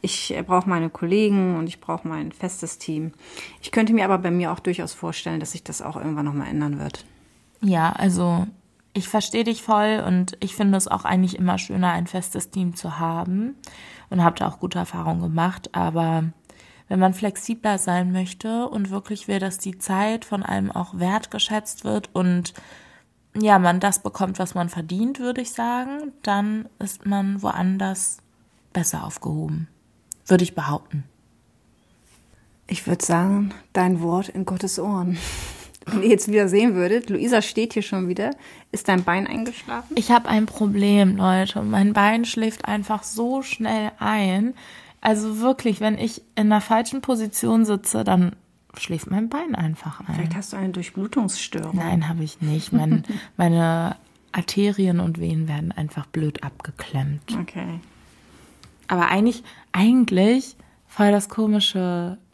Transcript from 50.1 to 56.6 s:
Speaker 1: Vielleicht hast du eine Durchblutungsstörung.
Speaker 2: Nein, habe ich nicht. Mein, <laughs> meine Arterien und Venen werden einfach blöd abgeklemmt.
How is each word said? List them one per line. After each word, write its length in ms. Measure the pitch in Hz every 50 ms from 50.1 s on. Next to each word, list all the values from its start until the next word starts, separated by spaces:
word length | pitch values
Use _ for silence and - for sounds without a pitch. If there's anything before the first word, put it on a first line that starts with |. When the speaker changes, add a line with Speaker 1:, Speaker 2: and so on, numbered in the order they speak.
| 160
Speaker 1:
Vielleicht 220 | 156 170 160 170
hast 160 | - - -
du 40 | -
eine 140 | 196 196 190
Durchblutungsstörung. 1080 | 180 185 170 - - 190 190 220 - 285 220 185 - - - - - - - 160 160
Speaker 2:
Nein, 320 | 185 165 170 180 170 160 156
habe 160 | 165 170 156
ich 160 | 151 - -
nicht. 320 | 160 151 151 156 151 -
Mein, 320 | - - 156 156 156 156 156 - 214 208
<laughs> 160 | - - _
meine 600 | - 180 170 170 170 165 165 165 165 165 165 - - - _ _ _ _ _
Arterien 680 | - 170 170 - - 196 202 208 202 202 196 185 175 170
und 200 | 175 170 160 165
Venen 280 | 170 165 160 160 160 156
werden 240 | 147 147 156 170
einfach 340 | - - 156 151 - - 139
blöd 360 | - - 160 156 151 147 -
abgeklemmt. 920 | - 139 - -